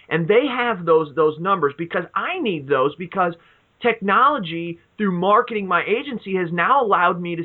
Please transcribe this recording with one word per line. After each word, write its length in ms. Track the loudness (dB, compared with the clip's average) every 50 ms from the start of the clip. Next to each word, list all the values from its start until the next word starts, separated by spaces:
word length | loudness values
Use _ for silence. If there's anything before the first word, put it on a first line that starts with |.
| -8 -4
and 220 | -2 0 2 4
they 180 | 4 4 4 2
have 380 | 0 -2 -2 -2 -2 -2 0
those, 280 | 2 2 2 2 0 0
those 240 | 2 2 2 2 0
numbers, 340 | -2 -2 0 2 0 0 -2 -4
because 280 | -8 -6 -4 -4 -4 -4 -6
I 240 | -6 -4 -4 -4 -4
need 300 | -2 -2 -4 -4 -2 0
those, 260 | 2 2 2 0 -2
because 380 | -4 -10 -6 -2 -2 -2 -2 -2 -6 _ _ _ _ _ _ _ _
technology, 1000 | -2 -2 0 0 0 0 2 4 4 4 2 0 -4 -6 -8 -8 -8 -8 -10 -12 _ _ _ -4
through 140 | -2 -2
marketing 560 | 0 0 2 4 4 4 4 2 -2 -6 -4 -2
my 160 | -2 -2 0
agency, 520 | 0 -2 -4 -4 -6 -10 -10 -8 -4 -4 -4
has 160 | -2 -2 -2
now 280 | 0 2 2 2 2
allowed 380 | 2 2 2 2 2 2 0 0
me 160 | -4 -6 -6
to 80 | -6 -8